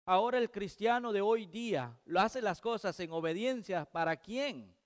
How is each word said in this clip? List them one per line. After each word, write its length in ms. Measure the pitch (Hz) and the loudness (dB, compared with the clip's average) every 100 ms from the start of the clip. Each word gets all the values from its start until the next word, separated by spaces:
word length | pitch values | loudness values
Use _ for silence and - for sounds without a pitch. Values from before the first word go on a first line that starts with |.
| - | 2
Ahora 300 | 185 240 247 | 4 4 2
el 100 | 233 | 0
cristiano 640 | 202 196 - 220 240 240 | -2 -8 0 2 2 2
de 100 | 202 | 0
hoy 240 | 202 226 185 | 2 2 -2
día 500 | 208 233 156 120 120 - | -6 -2 -2 -2 -10 -2
lo 140 | 175 | 2
hace 220 | 220 262 | 2 2
las 180 | 214 165 | -2 -2
cosas 400 | 233 226 196 165 | -2 -2 -4 -4
en 120 | 165 | -6
obediencia. 760 | 165 160 170 247 247 196 175 147 | -2 -2 0 -2 -2 -4 -4 -4
¿Para 320 | 170 165 156 | -2 0 -2
quién? 580 | - 240 285 143 98 87 | -4 -4 -4 -6 -14 _